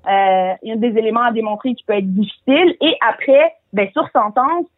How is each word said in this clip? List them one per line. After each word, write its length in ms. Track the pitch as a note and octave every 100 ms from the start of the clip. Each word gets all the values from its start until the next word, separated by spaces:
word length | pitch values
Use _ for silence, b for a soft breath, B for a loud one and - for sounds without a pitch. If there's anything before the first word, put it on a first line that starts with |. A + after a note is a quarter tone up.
| -
Euh, 440 | G3 G3 F#3+ F#3 F#3
il 80 | A3
y 20 |
a 40 | A3
des 220 | A#3+ A3
éléments 260 | A3 A3+
à 60 | A#3+
démontrer 420 | A3+ A3 G#3 C4
qui 100 | A#3+
peut 80 | -
être 180 | G#3 F#3+
difficile. 600 | F#3 G#3 - - C#4+ F4+ -
Et 140 | D#4 - A3+
après, 460 | - - C4+ E4 - _
ben, 140 | G3+ G3
sur 160 | - -
sentence 500 | C4 A3 A3+ C4+ E4+ -